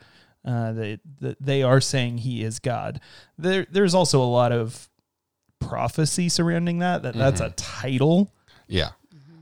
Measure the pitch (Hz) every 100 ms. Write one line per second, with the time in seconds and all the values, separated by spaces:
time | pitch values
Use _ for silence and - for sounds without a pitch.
0 | _ _ _ _ 127 120 113 113 107 110
1 | 156 143 127 - 135 135 127 135 - 135
2 | 120 120 123 117 110 110 127 113 107 139
3 | - - - - 175 190 - 190 196 185
4 | 170 139 123 120 120 117 113 - - _
5 | _ _ _ _ _ - - 117 120 -
6 | 151 - 175 - 170 170 175 170 180 175
7 | 127 117 135 95 113 - - - 131 127
8 | 147 175 202 _ _ _ - 92 76 -
9 | _ 151 143 -